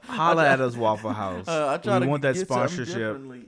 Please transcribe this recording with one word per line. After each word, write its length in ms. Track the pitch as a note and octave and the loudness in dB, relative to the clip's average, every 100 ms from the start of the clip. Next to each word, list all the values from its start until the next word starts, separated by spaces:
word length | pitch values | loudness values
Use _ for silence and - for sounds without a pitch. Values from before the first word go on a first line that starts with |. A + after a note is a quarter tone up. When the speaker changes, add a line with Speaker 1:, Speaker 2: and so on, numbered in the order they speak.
Speaker 1:
Holla 400 | - B3 E3 E3 | -8 -2 2 4
Speaker 2:
I 40 | D3+ | 4
Speaker 1:
at 140 | C3+ | 4
us, 140 | B2+ A#2+ | 2 0
Waffle 360 | A2 G#2+ A2 | 0 0 -2
House. 340 | G#2 G2 F2+ F#2 | -4 -4 -6 -4
Speaker 2:
Uh, 200 | D#3+ D3+ | -2 0
I 80 | E3+ | -2
try 220 | E3+ G3 | 0 2
Speaker 1:
We 60 | C3+ | 2
Speaker 2:
to 40 | |
Speaker 1:
want 120 | D3 | 2
that 120 | C#3 C3+ | 0 0
Speaker 2:
get 120 | F#3 | 0
something 200 | B2+ B2 | 0 0
Speaker 1:
sponsorship. 280 | B2 B2 - | -2 -6 -4
Speaker 2:
differently 500 | A2 C3+ C3+ B2 | -4 -6 -10 -18